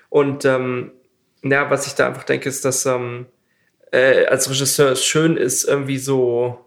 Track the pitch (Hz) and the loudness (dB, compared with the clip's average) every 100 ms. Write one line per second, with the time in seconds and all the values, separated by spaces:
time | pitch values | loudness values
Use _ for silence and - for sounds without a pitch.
0 | - 147 143 135 139 131 127 123 123 - | -2 0 0 0 0 0 -2 -6 -8 -16
1 | _ _ _ _ 135 139 139 139 139 - | _ _ _ _ -2 0 0 -2 -2 -2
2 | 127 131 - 131 139 131 135 127 135 127 | -2 -2 -4 -4 -4 -4 -2 -2 -2 -2
3 | 120 120 123 _ _ _ _ _ - 123 | -4 -10 -14 _ _ _ _ _ -2 2
4 | 131 104 - 131 135 135 139 - 143 127 | 4 6 4 2 0 -2 -2 2 2 2
5 | - 156 160 160 120 - - 139 135 135 | 0 2 2 2 0 -2 0 -2 -2 -6
6 | 131 135 123 120 123 117 | -2 0 2 0 -2 -6